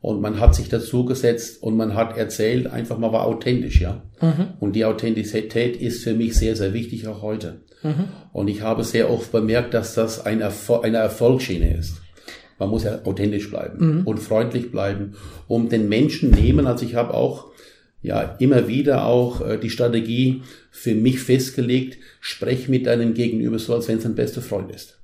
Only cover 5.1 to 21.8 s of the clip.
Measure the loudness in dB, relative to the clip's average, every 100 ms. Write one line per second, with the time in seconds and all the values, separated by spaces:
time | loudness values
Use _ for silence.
5.1 | -2 -2 -4 -2 -2 -2 -2 -6 -4 -2
6.1 | 0 2 2 2 0 -2 -2 -6 -8 -10
7.1 | -8 -6 -6 -8 -14 _ _ -4 -2 -4
8.1 | -6 -12 -4 -2 -2 -2 -2 0 2 2
9.1 | 0 0 0 2 0 0 -2 -2 -2 -2
10.1 | -2 -2 -2 -2 -6 0 0 2 2 0
11.1 | 2 2 4 0 0 2 2 -4 -8 -14
12.1 | -20 -20 -20 -20 _ -2 0 -2 -4 -6
13.1 | -2 0 0 -6 -8 -8 0 2 2 0
14.1 | -2 0 0 2 -2 -4 -4 -2 -4 -6
15.1 | -10 -18 -18 -2 0 2 2 2 2 2
16.1 | 2 6 8 8 4 2 0 -2 -2 -2
17.1 | 0 -2 -2 -16 -20 -20 _ _ _ -4
18.1 | -4 -4 0 4 4 2 0 2 2 4
19.1 | 2 2 -2 -4 -4 -4 0 2 2 0
20.1 | 2 2 2 -6 -20 _ -8 -2 4 4
21.1 | 2 2 2 2 -2 0 0